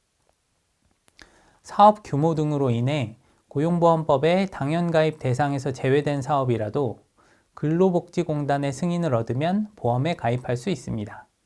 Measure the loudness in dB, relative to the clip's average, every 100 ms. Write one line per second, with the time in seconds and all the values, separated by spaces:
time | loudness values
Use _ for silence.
0 | _ _ _ _ _ _ _ _ _ _
1 | _ _ -20 _ _ _ -10 6 6 6
2 | 0 0 0 0 0 0 0 0 0 -2
3 | -4 -8 _ _ _ -2 0 4 4 4
4 | 2 2 4 2 0 -4 -4 -2 0 2
5 | 0 0 -2 0 0 -2 -4 -4 2 2
6 | 2 -4 -2 -2 0 0 -2 -2 -4 -4
7 | _ _ _ _ _ -6 -2 2 2 2
8 | -2 -6 -4 -2 -2 -2 -2 -4 -2 -2
9 | 0 0 -2 -2 0 -2 -4 -4 -2 0
10 | 0 -2 -2 -2 -2 -4 -4 -6 -6 -8
11 | -8 -12 -20 _